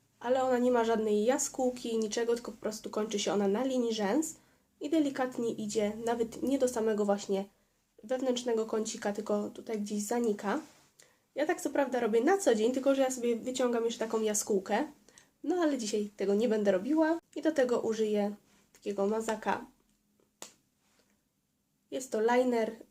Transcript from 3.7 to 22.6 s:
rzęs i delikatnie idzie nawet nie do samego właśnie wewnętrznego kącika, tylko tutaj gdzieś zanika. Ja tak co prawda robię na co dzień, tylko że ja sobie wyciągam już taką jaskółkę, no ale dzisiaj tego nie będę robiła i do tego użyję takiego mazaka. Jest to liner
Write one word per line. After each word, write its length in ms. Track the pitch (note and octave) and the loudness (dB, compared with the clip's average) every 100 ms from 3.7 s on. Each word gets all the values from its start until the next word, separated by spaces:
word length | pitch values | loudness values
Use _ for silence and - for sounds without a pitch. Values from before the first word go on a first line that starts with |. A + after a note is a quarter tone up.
| C4 A#3 | 0 0
rzęs 420 | A3 G3 B3 D#4+ - _ _ _ _ | 0 0 0 -2 -8 _ _ _ _
i 80 | D4 | -2
delikatnie 640 | D#4+ C#4 C4+ B3+ B3+ A#3 | 2 2 0 -4 -2 -4
idzie 400 | - G#3+ A3 G#3 A3 A#3 | -4 -4 0 0 -2 -2
nawet 380 | A#3+ A#3 - | -2 -2 -2
nie 160 | B3 C4+ | 0 2
do 80 | B3+ | 2
samego 380 | A#3+ A3 G#3 G#3 | 2 0 2 2
właśnie 400 | G3+ - G3 G3 _ _ _ _ - | 0 0 -4 -4 _ _ _ _ -20
wewnętrznego 640 | G#3+ B3+ C4 A#3+ B3+ A3+ A3 | -6 -2 0 -2 0 -2 0
kącika, 480 | A3 G#3+ - G#3 | -2 -4 -4 -4
tylko 360 | G#3 G#3 G#3 G#3 | -4 -2 -2 -2
tutaj 320 | - - A3 | -8 -8 -6
gdzieś 220 | G#3 G#3 | -4 -4
zanika. 560 | G#3 A#3+ A#3 G#3 G3+ B3+ - - _ _ - _ _ - | -2 0 0 0 -2 -4 -6 -16 _ _ -20 _ _ -4
Ja 100 | D4+ | -2
tak 160 | F4 | -2
co 80 | - | -2
prawda 300 | C#4 C4+ A#3+ | -2 0 0
robię 240 | A#3 A3+ | 2 2
na 140 | C4+ G4 | 4 4
co 180 | D#4 A3 | 4 4
dzień, 160 | A3 | 2
tylko 240 | C4 C4 C4+ | 2 2 2
że 60 | |
ja 100 | C4 | 2
sobie 240 | C4 A#3 A3+ | 0 -2 -2
wyciągam 500 | G3+ B3+ B3 A#3 A#3 | -4 -2 0 0 -2
już 120 | A#3 | -2
taką 240 | A3+ A3+ | -2 0
jaskółkę, 680 | G#3+ G#3+ - G3+ F#3+ G#3+ D4+ - _ - _ _ | 0 -2 0 -2 0 -2 -2 -8 _ -20 _ _
no 120 | C#4 F4+ | -2 0
ale 220 | D#4+ C4+ | 2 0
dzisiaj 320 | G#3+ G#3+ G#3 - | -2 -2 -4 -4
tego 180 | G3 | 0
nie 160 | G3+ A3+ | 2 2
będę 220 | A3 G3+ | 2 2
robiła 480 | F#3 A3 D#4 D#4 E4 - - | 2 2 2 2 0 -4 -2
i 60 | |
do 100 | D#4 | 0
tego 280 | D#4 B3 A#3+ | 2 2 0
użyję 560 | - G#3+ G#3+ G#3 G3+ G#3 _ _ _ | 0 0 0 2 0 -4 _ _ _
takiego 340 | _ G#3 G3+ G3 | _ -8 -2 0
mazaka. 580 | A3 A3 G#3+ G#3+ - - _ _ _ _ _ _ _ - _ _ _ _ _ _ _ _ _ _ _ _ _ _ | 0 -2 -4 -2 -2 -4 _ _ _ _ _ _ _ -20 _ _ _ _ _ _ _ _ _ _ _ _ _ _
Jest 200 | - - | -10 -6
to 100 | A3 | -2
liner 540 | A3+ B3 B3+ A#3+ | 2 4 4 2